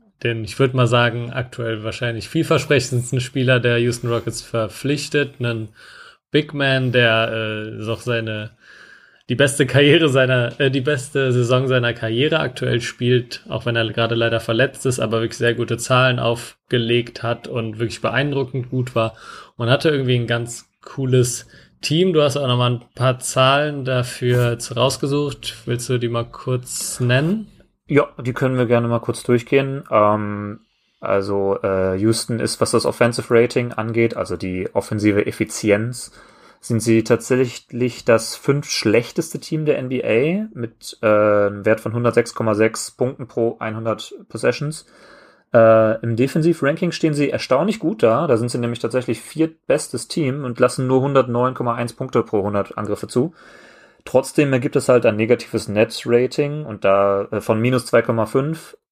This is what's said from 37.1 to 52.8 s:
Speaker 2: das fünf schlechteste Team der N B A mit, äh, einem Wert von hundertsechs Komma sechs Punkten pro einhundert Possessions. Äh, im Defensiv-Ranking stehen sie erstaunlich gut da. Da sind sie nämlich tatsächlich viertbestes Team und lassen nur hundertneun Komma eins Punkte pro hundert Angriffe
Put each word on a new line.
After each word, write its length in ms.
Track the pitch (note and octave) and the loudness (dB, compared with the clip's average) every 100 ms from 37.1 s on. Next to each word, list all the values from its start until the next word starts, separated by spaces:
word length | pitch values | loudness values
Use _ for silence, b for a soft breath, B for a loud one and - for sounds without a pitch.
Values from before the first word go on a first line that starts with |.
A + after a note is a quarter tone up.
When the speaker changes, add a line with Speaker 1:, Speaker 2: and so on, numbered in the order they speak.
| A#2 - B2+ B2+ - - B2 B2 A#2 | 0 2 0 0 -4 -12 -4 -4 -2
Speaker 2:
das 320 | - A2+ A2 - | 2 2 2 -8
fünf 340 | - C#3 C#3+ | -2 -2 -2
schlechteste 720 | - A2+ G#2+ B2 - D#3+ C#3+ | -2 2 2 0 -6 -6 -8
Team 260 | - D#3 D3+ | -6 -4 0
der 120 | C#3 | 0
N 100 | B2+ | -2
B 160 | C3 | -4
A 420 | - A2 D3 F#3+ A3 | 0 2 2 -2 -6
mit, 420 | E3 A#2 _ - - | -8 -10 _ -20 -2
äh, 40 | A2 | 2
einem 600 | G#2+ G#2 G#2 G2+ G2+ G2+ | 4 4 4 2 0 0
Wert 140 | A2+ | 0
von 120 | - | 0
hundertsechs 420 | A#2 A#2+ A2+ A#2 | -2 0 2 0
Komma 200 | - A2 | 0 -2
sechs 380 | G#2 A2+ A2 - | 2 2 0 -10
Punkten 340 | - B2+ C#3 B2+ | -4 -4 -4 -8
pro 300 | - A#2 - | -2 -2 -2
einhundert 560 | A2 G#2+ A2+ G#2+ - - - | -8 -6 -4 -6 -8 -18 -14
Possessions. 580 | - B2 A#2+ C#3+ D3+ - b b b b b b | -4 -2 -2 -4 -10 -16 b b b b b b
Äh, 480 | A#2+ A2+ A2 A2 A2+ | 6 8 8 4 0
im 120 | A#2 | -2
Defensiv-Ranking 800 | A2+ C3+ F3 D#3+ E3 C3+ D#3+ F3+ | 0 0 2 0 2 0 0 -2
stehen 220 | D#3 E3 | 0 0
sie 160 | D3 C#3+ | 0 0
erstaunlich 500 | B2 - B2+ F#3 - | -2 0 2 2 0
gut 240 | D#3 A3 | -2 2
da. 240 | A2+ A#2 E3 | 2 4 2
Da 80 | A#2 | 2
sind 120 | A#2+ | 0
sie 100 | B2+ | -2
nämlich 200 | A#2+ A#2 | -4 -4
tatsächlich 420 | A#2+ C3 A#2+ A2+ | -2 -2 -2 -6
viertbestes 880 | - D#3 D#3+ - - D3 - B2 - | -6 -2 -2 -2 -2 -2 -2 -8 -6
Team 380 | - C#3+ C#3 | -2 -2 -2
und 160 | C3+ A#2 | -4 2
lassen 260 | B2 - B2+ | 2 2 2
nur 140 | C3 | 2
hundertneun 540 | C#3 C#3 B2 A#2+ B2+ | 4 2 2 2 0
Komma 200 | B2 B2 | -2 -4
eins 200 | A#2+ A#2+ | -4 -6
Punkte 280 | - C3 B2+ | -8 -2 -2
pro 220 | A2+ G#2+ | 0 0
hundert 340 | G2 G2+ G2 | 0 -2 -4
Angriffe 300 | - | -6